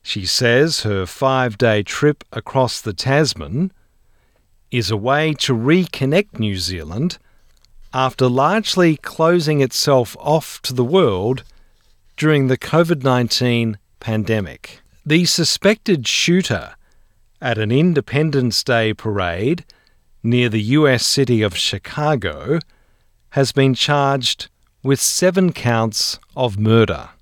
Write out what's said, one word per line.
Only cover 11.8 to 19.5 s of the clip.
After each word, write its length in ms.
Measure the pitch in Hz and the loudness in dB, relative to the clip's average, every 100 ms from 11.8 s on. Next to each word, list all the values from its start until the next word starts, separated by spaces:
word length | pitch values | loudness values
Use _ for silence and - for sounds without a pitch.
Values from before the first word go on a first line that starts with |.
| _ _ _ - | _ _ _ -2
during 300 | 151 151 131 | 2 2 2
the 100 | 127 | 0
covid 460 | - 156 165 160 | 0 0 2 0
nineteen 760 | 131 123 120 - 123 117 117 104 _ _ | 2 0 0 0 0 0 -2 -4 _ _
pandemic. 800 | - 110 107 110 87 - - - _ _ 151 | -4 -4 0 -2 -2 -12 -20 -20 _ _ -2
The 200 | 160 175 | 0 2
suspected 800 | - 160 - 196 220 - 165 113 | 0 -2 2 0 0 0 -2 0
shooter 680 | - - 180 185 98 - - _ _ _ _ _ _ | -2 2 2 0 -6 -6 -20 _ _ _ _ _ _
at 200 | 127 110 | -4 -2
an 120 | 107 | 0
Independence 920 | 127 175 151 - 139 156 139 123 - | 2 2 0 -2 -2 0 0 -2 -2
Day 280 | - 117 110 | -2 0 0
parade 720 | 107 110 101 87 85 120 | -4 -6 -4 -4 -2 -2